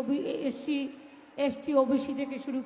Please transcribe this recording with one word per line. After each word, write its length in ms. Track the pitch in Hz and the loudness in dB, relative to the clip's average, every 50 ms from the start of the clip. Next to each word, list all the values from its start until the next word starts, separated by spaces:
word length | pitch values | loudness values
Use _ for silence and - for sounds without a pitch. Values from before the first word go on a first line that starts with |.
ওবি, 180 | 247 226 277 294 - - - - 294 269 | 0 2 0 0 0 -2 -2 -2 -2 -2
এসসি, 320 | - - - 302 294 277 277 269 - - - - - - - - - | -2 -2 -2 -2 0 0 0 -2 -6 -10 -16 -20 -20 -20 -20 -12 -4
এসটি, 340 | - 277 277 269 - - - 294 | 0 0 0 0 -2 -2 2 4
ওবিসি 380 | 269 262 240 285 269 - - 269 | 4 6 6 4 2 2 0 -2
থেকে 220 | 269 277 269 277 262 | -2 -4 -4 -4 -6
শুরু 220 | - 294 254 262 247 | -6 -4 -4 -4 0